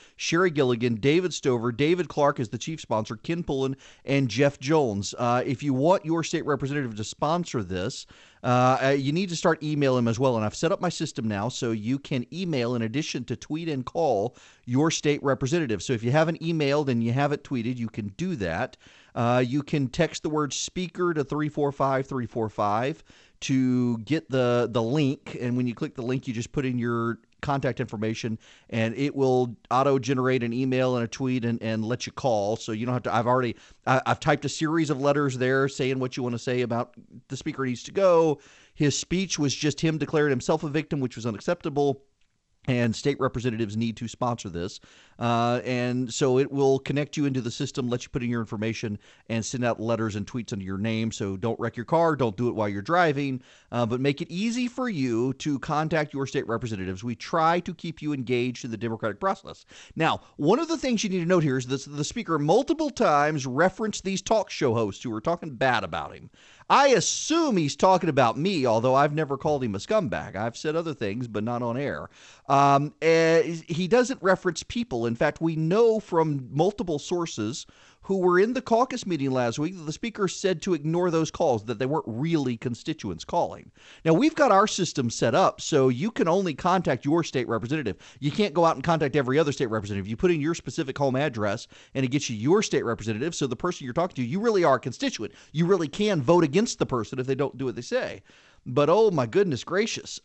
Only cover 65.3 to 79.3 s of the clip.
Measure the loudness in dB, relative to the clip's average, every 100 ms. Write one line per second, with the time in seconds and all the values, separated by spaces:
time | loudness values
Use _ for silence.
65.3 | -4 -6 -2 0 2 -2 -6 -8 -12 -20
66.3 | -20 -20 -12 2 6 6 4 2 -2 0
67.3 | 2 2 2 0 2 4 4 4 2 2
68.3 | 2 -2 0 2 2 4 4 4 0 -4
69.3 | -2 0 0 -2 -4 0 0 0 -4 -6
70.3 | -6 -6 -4 -4 -4 -4 -4 -4 -4 -6
71.3 | -4 -4 -2 -2 -4 -4 -6 -10 -16 -20
72.3 | -14 2 4 6 6 2 0 4 6 6
73.3 | 4 4 -2 -4 -2 4 4 4 0 2
74.3 | 2 0 -4 -6 -6 -4 -2 0 2 0
75.3 | 0 -2 0 2 4 4 2 0 2 2
76.3 | 0 -2 0 2 0 -2 -4 -2 -4 -4
77.3 | -4 -6 -6 -12 _ -20 _ -4 2 4
78.3 | 6 4 2 2 2 2 -2 -4 -2 0